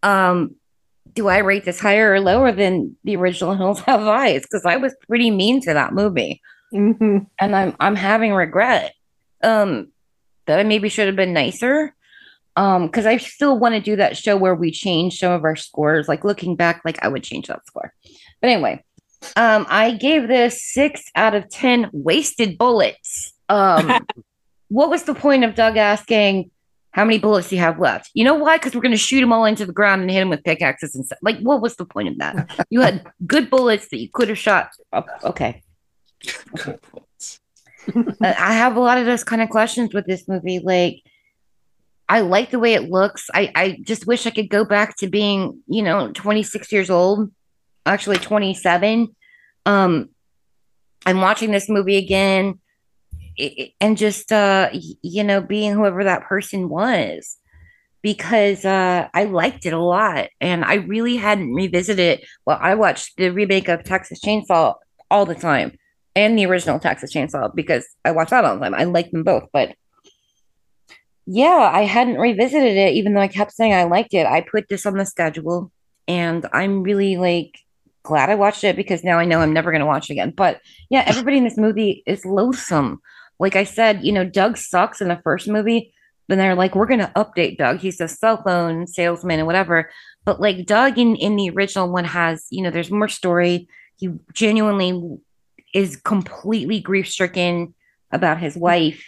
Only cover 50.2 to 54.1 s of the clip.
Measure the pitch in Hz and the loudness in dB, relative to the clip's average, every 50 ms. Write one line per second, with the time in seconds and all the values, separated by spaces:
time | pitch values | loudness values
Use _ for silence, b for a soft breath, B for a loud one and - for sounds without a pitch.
50.2 | _ _ _ _ _ _ _ _ _ _ _ _ _ _ _ _ - 180 185 185 | _ _ _ _ _ _ _ _ _ _ _ _ _ _ _ _ -2 0 0 2
51.2 | 190 190 214 - 226 220 208 202 202 - 214 202 196 185 202 196 190 - 190 190 | 2 2 0 0 -2 -2 -2 -2 -2 0 0 0 0 2 0 0 0 0 0 0
52.2 | 196 196 190 190 190 196 185 190 _ _ _ _ _ _ _ _ _ _ - - | 2 2 2 0 0 -2 -4 -8 _ _ _ _ _ _ _ _ _ _ -18 -18
53.2 | - - - - 123 143 - - 131 - _ _ 196 214 214 - 208 214 | -18 -18 -10 -8 -8 -8 -8 -10 -16 -16 _ _ 0 0 2 2 0 -2